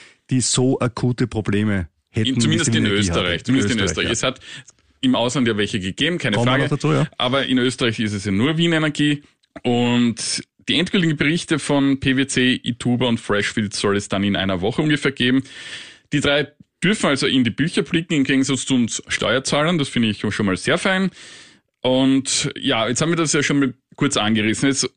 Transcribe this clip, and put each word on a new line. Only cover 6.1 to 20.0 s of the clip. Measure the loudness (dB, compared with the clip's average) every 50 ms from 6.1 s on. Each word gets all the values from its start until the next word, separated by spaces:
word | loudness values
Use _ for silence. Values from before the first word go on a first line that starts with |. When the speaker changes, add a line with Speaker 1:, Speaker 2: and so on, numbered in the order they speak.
| -2 -2
Speaker 2:
keine | -2 -2 -2
Speaker 1:
Kommen | 0 0 0
wir |
Speaker 2:
Frage. | 2 0 0
Speaker 1:
noch | 0
dazu, | -2 -2 0 0 0
ja. | 0 0 -2 -4
Speaker 2:
Aber | -4 -2 0 0 0 0
in | 0 0
Österreich | 0 0 0 0 0 -2 -2 0 -2
ist | -2 -2 -4
es | -4 -4
ja | -2 0
nur | 0 0 0 0 0
Wien | 2 2 2
Energie. | 2 0 0 0 0 0 0 0 -2 -4 _ _ _ _ _ _ -6 -2
Und | 0 2 2 2 2 2 2 2 0 0 -2 -6 -6 -6 -6 -8 -10 _ _ _ -2
die | 0 0
endgültigen | 0 2 2 2 2 2 2
Berichte | 0 0 0 0 -2 -2 -2 -2 -2
von | 0 0 2 2 4 2 2 0
P | 0 0 0 0
W | 0
C, | 0 0 2 2 2 2 0 -2
Ituba | -6 -6 -4 -2 -2 0 2 2
und | 0 0 -2
Freshfields | -2 -2 0 0 0 -2 -2 -2 -4 -4 -4 -2
soll | 0 0 0
es | 0 -2 -2
dann | -2 0 0
in | 0 0
einer | 0 0 -2 -2 -2
Woche | -2 -2 0 0 0
ungefähr | 0 0 0 0 -2 -2
geben. | 0 0 2 2 2 0 -2 -12 -18 -16 -16 -16 -16 -16 -18 -20 -20 _ _ -2
Die | 0
drei | 2 2 2 2 0 -2 -6 _ -20 _ _ _ 0
dürfen | 0 2 2 2
also | 0 2 2 2
in | 2 2 2 2
die | 2
Bücher | 0 0 -2 0 0 -2 -2
blicken, | 0 -2 -2 -2 0 0
im | 0 2
Gegensatz | 2 2 2 2 0 -2 -2 0
zu | 0 2
uns | 2 2 0 -2 -8 -6 -6
Steuerzahlern. | -4 -2 0 0 0 0 0 0 0 0 2 2 2 0
Das | -2 -2
finde | 0 0